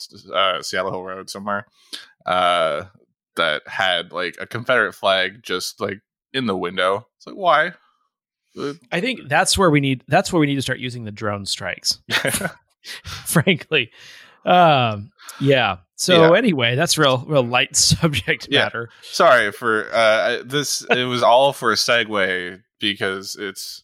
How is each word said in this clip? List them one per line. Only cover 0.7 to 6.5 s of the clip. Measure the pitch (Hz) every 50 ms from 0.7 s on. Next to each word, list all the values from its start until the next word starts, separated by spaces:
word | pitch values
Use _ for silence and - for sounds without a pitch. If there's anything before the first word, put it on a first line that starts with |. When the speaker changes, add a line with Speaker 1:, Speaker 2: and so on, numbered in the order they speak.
| - 92 92 95
Speaker 1:
Hill | 92 92 90
Road | 95 92 95 95 -
somewhere, | - 101 98 104 101 101 107 _ _ _ _ _ - - - - _ _ - -
uh, | 90 92 92 87 87 87 82 80 76 76 85 95 _ _ _ _ _ _ _ _ -
that | - 85 80 76 71 - -
had, | - - 101 95 87 85 87 90
like, | 80 87 90 87 76 -
a | 80
Confederate | - - 113 120 - 127 120 107 92 90
flag | - - 101 95 95 92 95 98 123
just, | - - 92 92 - - - -
like, | 107 101 101 101 _ _ _ _ _ _ -
in | 135 131
the | 113